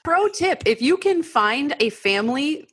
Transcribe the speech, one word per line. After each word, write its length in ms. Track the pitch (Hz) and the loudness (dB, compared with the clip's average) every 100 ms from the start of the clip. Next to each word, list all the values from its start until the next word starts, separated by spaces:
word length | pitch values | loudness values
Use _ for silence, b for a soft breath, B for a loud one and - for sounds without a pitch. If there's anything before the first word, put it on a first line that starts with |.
Pro 240 | 330 359 415 | 0 2 2
tip, 380 | 403 359 349 415 | 0 -2 0 0
if 160 | 440 | 2
you 140 | 254 370 | 2 2
can 260 | 392 349 | 2 0
find 540 | 330 226 208 247 294 - | 0 0 0 0 -2 0
a 120 | 220 | -2
family 760 | - 202 202 226 262 294 302 - | 0 -2 0 0 -2 -4 -6 -10